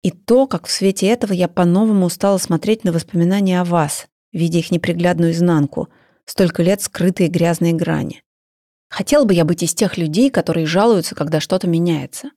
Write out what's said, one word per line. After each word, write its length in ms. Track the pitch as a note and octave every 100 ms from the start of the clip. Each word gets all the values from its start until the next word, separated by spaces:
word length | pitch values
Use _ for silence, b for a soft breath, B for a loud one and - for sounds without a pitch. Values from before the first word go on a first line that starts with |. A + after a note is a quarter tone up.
И 80 | F#3
то, 340 | - - B3 C4+
как 220 | F3 -
в 40 |
свете 360 | - F#3+ G3 F#3+
этого 260 | A#3+ G#3
я 140 | F#3 F3
по-новому 640 | - F3 F3+ A3 G3+ F3+
стала 280 | - G3 G3
смотреть 460 | - E3 - A3
на 80 | F#3+
воспоминания 680 | E3 - E3+ E3+ G3 F#3+ F3+
о 60 | F3
вас, 420 | F3 D3 - - _ _
видя 280 | - E3+ E3
их 100 | D#3+
неприглядную 640 | - - F3 F3 F3 E3+
изнанку, 580 | E3 F3 D#3+ C#3+ - - b b b b
столько 360 | - F3+ -
лет 200 | E3+ G3+
скрытые 460 | - - F3 F3+ F3
грязные 460 | E3+ E3+ E3 E3+
грани. 480 | E3 E3 D#3+ - - _ _ _ _ _ _ _
Хотела 360 | - G3+ D4 B3
бы 80 |
я 120 | F3 D#3+
быть 180 | F3
из 100 | E3
тех 240 | - G3 -
людей, 320 | D#3+ E3 C4+
которые 380 | A#3 E3 E3 D#3+
жалуются, 480 | E3+ A3+ G#3 D#3 -
когда 240 | D3+ D#3
что-то 280 | - F#3 F#3+
меняется. 600 | E3 F3 D#3 C3+ - C#4+